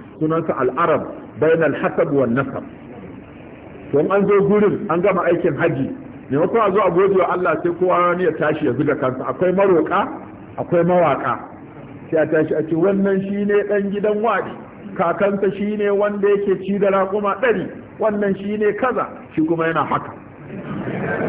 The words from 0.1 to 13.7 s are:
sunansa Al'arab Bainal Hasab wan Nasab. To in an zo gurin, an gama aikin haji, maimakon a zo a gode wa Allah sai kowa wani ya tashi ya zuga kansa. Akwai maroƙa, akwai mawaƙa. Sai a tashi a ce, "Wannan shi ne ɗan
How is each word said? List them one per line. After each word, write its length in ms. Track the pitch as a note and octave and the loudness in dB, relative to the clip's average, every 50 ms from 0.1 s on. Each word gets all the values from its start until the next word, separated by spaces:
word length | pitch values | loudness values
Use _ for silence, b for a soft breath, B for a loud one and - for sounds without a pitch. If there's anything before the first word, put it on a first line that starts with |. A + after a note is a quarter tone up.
| - - | -8 -4
sunansa 380 | D#3 D#3 D#3+ E3 D#3+ F#3 - - | -2 0 0 0 0 -2 -2 0
Al'arab 440 | B2+ B2 C3 D#3 E3+ E3 D3+ C3 - - - - - - - A2 | 0 -2 0 0 2 2 2 0 0 -6 -12 -14 -14 -12 -4 0
Bainal 340 | D3 E3 E3 E3 D#3+ D3 C3+ | 4 4 4 4 4 2 0
Hasab 340 | - - F3+ - - E3+ D#3 | 0 -2 -2 0 0 0 2
wan 200 | D3 C#3 C3 A#2 A#2 | 2 2 2 2 2
Nasab. 300 | C3+ - - - - - - - - - - - - - - - - - - - - - - - - - - - - - - | 0 -2 -2 -4 -10 -10 -12 -16 -18 -18 -18 -18 -16 -16 -16 -16 -18 -18 -18 -18 -20 -18 -18 -20 -18 -18 -18 -18 -16 -10 -2
To 60 | - C#3+ | 0 0
in 120 | D#3 D#3+ | 2 2
an 160 | F#3+ G3+ G3 | 2 2 4
zo 140 | F3 G#3 G3 E3+ D#3+ | 4 4 4 4 4
gurin, 380 | G#3 G#3+ G#3+ F#3+ C#3+ - - - | 4 4 4 4 2 0 -2 -2
an 120 | D#3+ F3 | 0 2
gama 200 | F3 G3+ F#3 F3+ D#3+ E3+ | 2 2 2 2 2 2
aikin 280 | E3+ - - E3+ C#3+ B2+ | 2 2 2 0 0 2
haji, 320 | E3+ E3+ C#3+ C3+ C3 - - - - - - - - - | 0 0 0 0 -4 -4 -6 -10 -12 -16 -16 -14 -8 -2
maimakon 320 | B2+ C#3+ E3+ F#3 G3+ A3+ A3 G3 | 0 0 2 2 2 2 2 4
a 40 | |
zo 80 | F#3 G#3 G3+ | 4 4 2
a 40 | F#3 | 4
gode 260 | E3+ F3+ G3 G3 F#3+ F#3 | 4 4 4 4 4 4
wa 140 | E3+ - | 2 2
Allah 240 | F3 F3 F3+ F3 D#3 D#3 | 0 0 0 0 0 0
sai 100 | - E3+ | 0 -2
kowa 260 | E3+ E3 F3+ F#3 F3 F3 F3 F3 | -2 0 2 2 4 4 4 2
wani 160 | E3+ F3+ F#3 | 2 2 0
ya 60 | D#3+ D#3+ - | 0 0 0
tashi 280 | D#3+ D3+ D3+ D#3 D3+ | 0 0 0 0 0
ya 60 | C3 | -2
zuga 220 | A#2+ B2 D#3 D3 C3+ | 0 0 0 0 0
kansa. 300 | - C#3 C3 C3 C3 B2+ | 0 0 -2 -2 -2 -4
Akwai 260 | B2+ C3 - F#3 F3+ | -6 -2 0 0 2
maroƙa, 540 | F3+ G3 G3 G3 F#3 D#3+ D#3 - F3 F#3+ C4+ C#4 - - - - - - - - - - | 4 4 4 4 4 4 2 2 0 0 -2 -2 -6 -12 -14 -16 -18 -18 -18 -14 -10 -8
akwai 260 | B2 - F3 E3+ E3+ | -4 0 2 2 4
mawaƙa. 540 | F3 F3+ F3+ E3+ D3+ C3+ C3 - C3 A#2 - - - - - - - - - - - - - - - | 4 4 4 4 4 2 0 0 -2 -4 -4 -6 -14 -18 -18 -20 -18 -18 -18 -18 -18 -18 -16 -8 -2
Sai 100 | E3+ D#3+ | 0 0
a 40 | D3+ | 2
tashi 280 | D3+ D#3+ D#3 D#3 D#3 E3 | 2 2 2 2 2 0
a 80 | D#3 | -2
ce, 120 | D3 - E3 | -2 -2 0
"Wannan 440 | D#3+ E3+ G3+ G3 G3 G3 G3 G3 F#3+ | 2 2 2 2 2 2 2 2 0
shi 220 | G3 G3 G3+ G3+ G#3 | 0 -2 -2 -2 0
ne 100 | G3+ G3+ G#3 G3+ | 2 2 2 2
ɗan 220 | - | 2